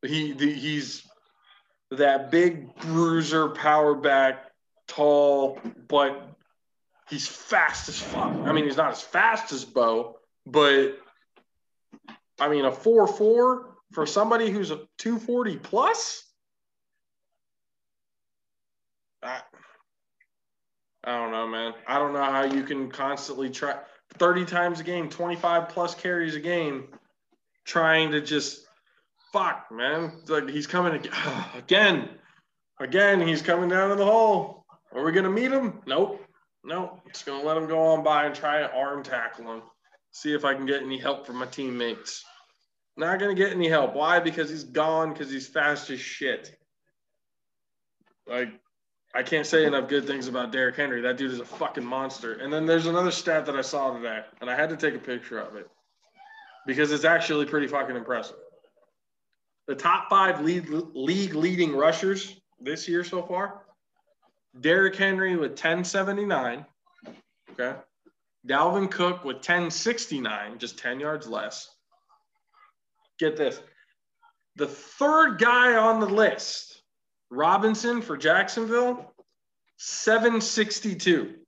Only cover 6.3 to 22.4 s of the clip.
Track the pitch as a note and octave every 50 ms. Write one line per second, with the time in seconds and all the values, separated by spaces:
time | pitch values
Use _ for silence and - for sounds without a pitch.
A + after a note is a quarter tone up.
6.3 | - _ _ _ _ _ _ _ _ _ _ _ _ _ _ - - - - -
7.3 | - - - - A3 F#3+ E3 D3+ - - - - D#3+ - - - - B2+ B2+ A#2+
8.3 | - - C3 C#3 D3+ D#3 D3 C#3+ C3+ C#3+ D#3+ C#3+ - - - - - F3 G3+ A3+
9.3 | A#3 G#3+ - - C#3+ C3 A2+ A#2 - B2+ A#2+ A2+ A2+ A2+ A#2+ A#2 - - _ _
10.3 | _ _ _ - B2+ D3+ D3 C#3+ C#3+ C#3 C3+ C3+ C3+ - - _ _ _ _ _
11.3 | _ _ _ _ _ _ _ _ _ _ _ _ - - _ - - - _ _
12.3 | _ - C#3 D3 D3+ D3 C#3 C3 B2+ - - A3 A#3 A3+ G#3 G3 G3+ - G#3 G#3+
13.3 | A3+ A#3+ B3 B3+ B3+ B3 - - - _ _ _ - D#3+ D3+ D3 - G3+ G#3 A3
14.3 | A#3 A#3 A3+ G#3+ F#3+ G#3 F#3+ D#3 D#3 D3+ - _ _ - - A3 A#3 A3 A3+ -
15.3 | A#3+ B3 B3 G#3+ E3+ - - - - G#3+ C4+ F4+ A4+ A4 - - - - - _
16.3 | _ _ _ _ _ _ _ _ _ _ _ _ _ _ _ _ _ _ _ _
17.3 | _ _ _ _ _ _ _ _ _ _ _ _ _ _ _ _ _ _ _ _
18.3 | _ _ _ _ _ _ _ _ _ _ _ _ _ _ _ _ _ _ - B2
19.3 | B2+ B2+ - _ _ _ _ _ _ _ _ _ _ _ _ _ _ _ _ _
20.3 | _ _ _ _ _ _ _ _ _ _ _ _ _ _ - - A#2+ A#2+ A#2 A2+
21.3 | A2 A2+ A2+ A2+ A2+ A2+ A2+ A#2 A2 A2+ - A#2+ B2+ C#3+ D3 C#3+ C#3+ C#3+ C#3 C3+
22.3 | C3+ C3+